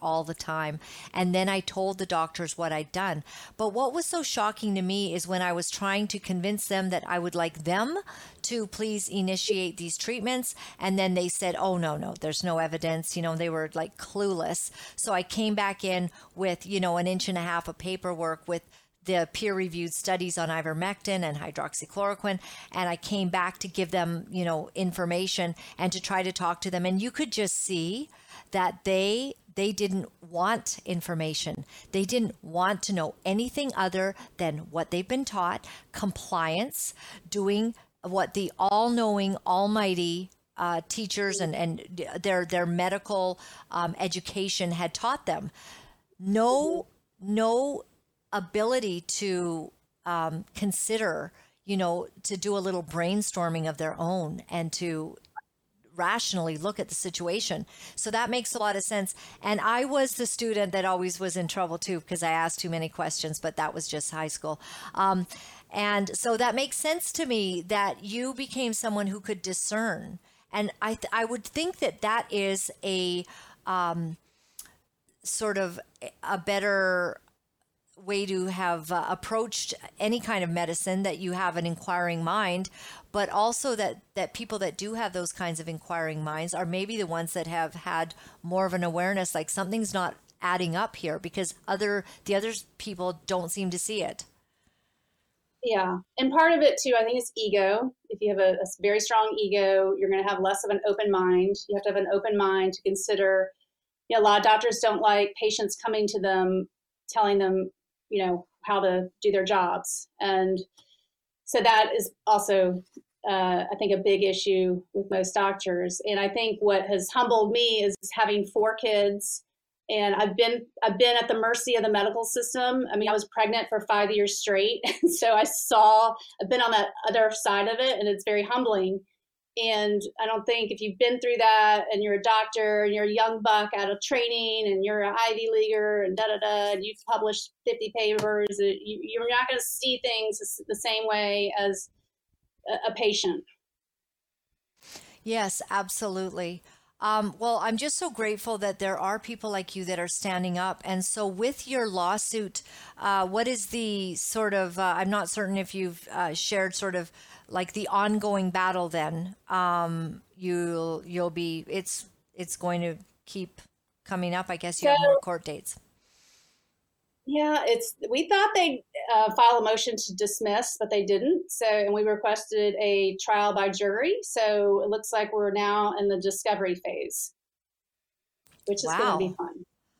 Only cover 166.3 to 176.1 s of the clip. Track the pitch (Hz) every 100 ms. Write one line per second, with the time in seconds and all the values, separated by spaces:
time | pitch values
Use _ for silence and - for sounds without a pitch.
166.3 | _ _ _ _ _ _ _ _ _ -
167.3 | 294 302 302 - 466 - - - 262 330
168.3 | 392 427 415 330 254 - - - 220 220
169.3 | - 233 240 214 220 254 220 - 185 208
170.3 | - 220 208 240 - 214 208 196 196 262
171.3 | 349 - - 226 214 202 208 214 208 214
172.3 | 214 - 214 208 202 208 202 190 190 -
173.3 | 214 208 202 196 190 202 208 311 466 -
174.3 | 240 214 208 202 196 202 214 214 220 208
175.3 | 214 202 202 202 208 208 208 202